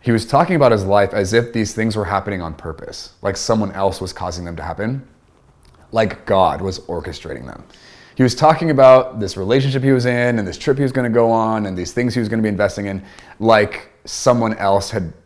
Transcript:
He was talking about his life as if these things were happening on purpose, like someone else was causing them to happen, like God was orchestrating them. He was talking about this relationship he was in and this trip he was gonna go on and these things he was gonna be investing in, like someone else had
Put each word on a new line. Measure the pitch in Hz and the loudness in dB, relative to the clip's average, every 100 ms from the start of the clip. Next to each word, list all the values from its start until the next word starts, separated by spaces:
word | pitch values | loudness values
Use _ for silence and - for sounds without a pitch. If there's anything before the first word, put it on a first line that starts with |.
He | - | 0
was | 113 110 | -2 2
talking | 139 170 170 | 0 2 4
about | 131 | 4
his | 110 | 4
life | 95 101 98 | 2 2 2
as | 101 92 | 0 0
if | 113 120 | 0 0
these | 117 104 | -4 -4
things | - 113 | -2 -4
were | 107 98 | -2 -2
happening | 98 95 95 | -4 -4 -6
on | 82 | -8
purpose, | 80 85 78 - - - _ | -10 -12 -12 -14 -16 -18 _
like | 101 98 | -6 -6
someone | - 110 101 | -2 -2 -2
else | 95 98 92 | -2 -4 -4
was | 92 | -10
causing | - 92 87 | -10 -10 -10
them | 87 82 | -12 -12
to | |
happen, | 80 85 107 135 135 _ _ _ _ _ _ _ _ | -10 -8 -6 -6 -12 _ _ _ _ _ _ _ _
like | 113 107 - - | -2 0 -2 0
God | 98 87 73 | 2 2 0
was | 95 90 | -6 -8
orchestrating | - 85 90 78 82 65 64 | -10 -10 -10 -14 -12 -12 -14
them. | - - - - - - | -18 -20 -20 -20 -20 -20
He | - | 0
was | 131 | 0
talking | - 156 160 165 | 4 2 4 2
about | 139 131 127 123 113 | 6 10 8 6 -6
this | 98 - | -6 -6
relationship | 95 131 135 131 | 0 0 2 0
he | 135 | 2
was | 131 | 2
in | 123 120 120 117 | 2 0 0 0
and | 95 | -4
this | - | -4
trip | - 135 | -2 0
he | |
was | 139 | 0
gonna | 127 120 | 0 0
go | 117 113 | 2 2
on | 113 110 110 | 2 0 -2
and | 104 90 | -4 -6
these | 87 | -6
things | - 123 | -2 -2
he | 123 | -2
was | 107 | -2
gonna | 113 | -2
be | 110 | -2
investing | 101 101 - 101 | 0 -2 -2 -8
in, | 98 - - - - | -8 -12 -20 -20 -2
like | 110 110 101 - - _ | 4 4 4 -4 -16 _
someone | - - - 120 113 110 | -16 -2 2 2 0 0
else | 98 101 - | 0 0 0
had | 110 85 - | -6 -6 -12